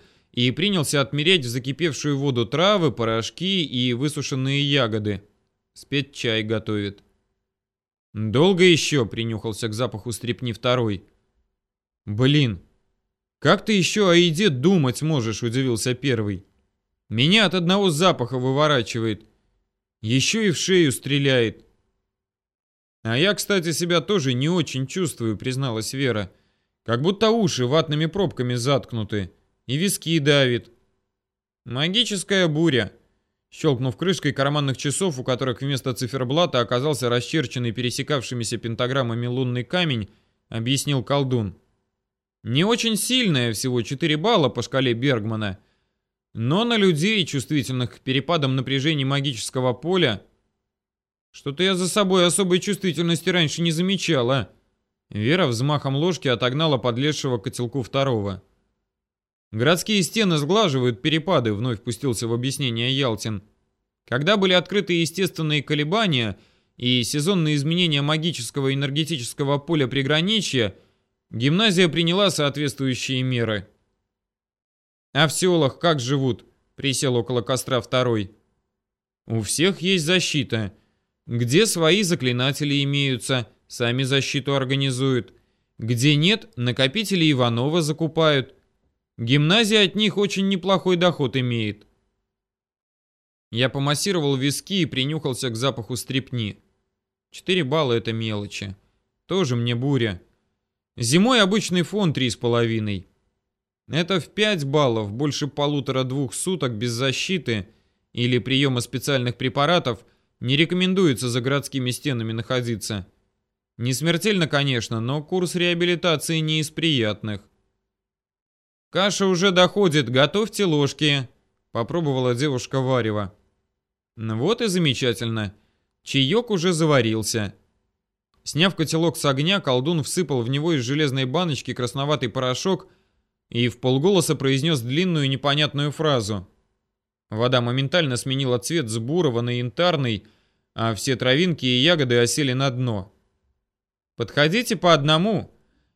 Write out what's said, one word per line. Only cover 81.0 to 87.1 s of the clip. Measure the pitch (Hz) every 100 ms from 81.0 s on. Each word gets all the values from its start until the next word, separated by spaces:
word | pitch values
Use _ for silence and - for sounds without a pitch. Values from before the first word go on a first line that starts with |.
| _ _ -
Где | 117 117 160 220
свои | 175 160 196
заклинатели | 180 170 127 123 135 139 147 143
имеются, | 139 143 139 127 - 131 117 _ _
сами | - 120 127
защиту | 131 139 - 143 135
организуют. | 139 131 139 139 123 135 123 - _ _ _ _ -
Где | 113 120 143 147
нет, | 175 220 - -
накопители | 120 120 135 185 196